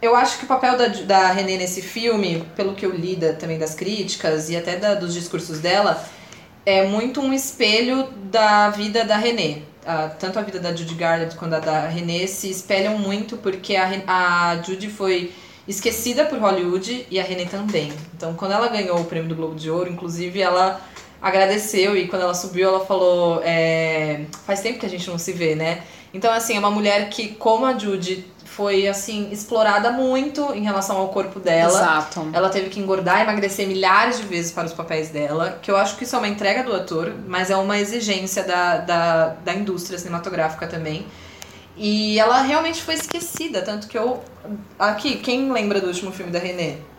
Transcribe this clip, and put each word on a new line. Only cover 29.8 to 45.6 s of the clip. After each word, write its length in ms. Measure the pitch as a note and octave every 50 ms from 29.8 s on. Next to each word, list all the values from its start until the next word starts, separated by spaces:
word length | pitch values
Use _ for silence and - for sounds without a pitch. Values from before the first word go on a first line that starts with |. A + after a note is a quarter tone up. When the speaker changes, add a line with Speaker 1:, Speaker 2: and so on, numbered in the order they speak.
| G#3 A#3
Speaker 1:
muito 640 | B3 B3+ C4 C4 B3+ C4 C#4 D4+ D4 D4+ D4 C#4+ B3
em 80 | G3+ G#3
relação 340 | G#3 G3+ G3 F#3+ - G3+ F#3+
ao 100 | F#3+ F#3+
corpo 320 | - G3+ F#3+ F#3 - G3+
dela. 320 | F#3 F3 E3 E3 E3 E3+ F3+
Speaker 2:
Exato. 520 | G3 A3 E3+ D#3+ D#3 D3+ - - F#3 D#3+ D#3 D#3+
Speaker 1:
Ela 160 | E3+ F#3 F#3+
teve 180 | F#3+ G3+ F#3+ F#3+
que 100 | - G#3
engordar 400 | G3 F#3+ F#3+ F#3+ E3+ F3 F3+ G3+
e 40 | A3
emagrecer 440 | A3 G#3 G#3 G3+ G3 G3 - G3+
milhares 520 | F#3+ F#3+ F#3+ F#3+ F#3 F#3 G3+ A3+ A#3+ A#3+ A3+
de 80 | A3
vezes 260 | G3+ F3+ E3+ E3+ E3+ -
para 140 | - E3+
os 60 | E3 E3
papéis 360 | - E3 D#3+ E3 D#3 D#3 D#3+
dela, 500 | D3+ D3 D3 C#3+ D3+ D#3 E3+ F#3 F#3+ -
que 80 | - -
eu 80 | G3
acho 200 | G3 G3+ G3+ -
que 80 | - B3+
isso 100 | A#3+ -
é 40 | -
uma 80 | A3 G#3
entrega 340 | G3+ G#3 G#3 G3 G#3 B3 B3+
do 100 | B3 A3
ator, 400 | F3+ F3+ - F3+ D#3+ E3+ G3+ - - -
mas 240 | - F3+ F3+ F#3 F#3
é 60 | G3
uma 200 | F#3+ G3 G3 G3+ G#3
exigência 640 | G3+ G3+ A3 A#3+ G#3+ G#3 G3+ F#3 F#3 F#3 - - F#3
da, 320 | F#3 F3+ F3+ F3+ F3 F3
da, 500 | E3 E3+ - F3 E3+ E3 E3+ E3 D#3+ D#3+ D#3+ D#3+ - -
da 100 | F3 F3
indústria 440 | G3 G#3 G3+ F#3 E3+ F3 - F3+ E3+
cinematográfica 720 | - F3+ E3+ E3+ - - E3 E3 D#3+ D#3 - - - E3
também. 360 | E3+ E3 D#3+ D#3 D3+ E3+ G#3 - - - - - - - - - - - - - -
E 400 | - G#3+ G#3 G#3 G#3+ G#3+ G#3+ G#3+
ela 260 | G#3+ A3 A3+ B3 C4 C4+
realmente 380 | C4 D4 D#4 D#4+ E4 E4 -
foi 140 | - - D#4+
esquecida, 680 | D#4 - - - F4 E4+ - - - D#4 E4 B3+ G3
tanto 280 | - - G#3 G#3 G#3 -
que 100 | - A#3
eu, 240 | G#3+ B3 B3+ B3 - - - - - A3 G#3 G3+ - - - -
aqui, 380 | F#3+ G#3 G#3+ G#3 - D4 B3+
quem 340 | G3+ - - A#3+ C4 C4+ C4+
lembra 300 | C4 A#3